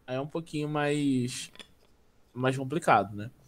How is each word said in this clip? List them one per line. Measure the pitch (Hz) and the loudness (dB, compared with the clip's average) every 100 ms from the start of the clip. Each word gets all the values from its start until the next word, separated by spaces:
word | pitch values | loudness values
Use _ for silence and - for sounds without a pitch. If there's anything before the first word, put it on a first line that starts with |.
Aí | - 131 | -6 -6
é | |
um | 147 | -4
pouquinho | 170 165 151 147 | -6 -6 -4 -2
mais, | 151 147 147 143 127 123 - - - - _ _ _ _ _ _ | 0 0 2 2 2 0 -4 -10 -16 -20 _ _ _ _ _ _
mais | 123 127 135 | -2 0 0
complicado, | 131 156 - 120 101 | -2 -2 4 4 4
né? | 104 113 - | -6 -12 -14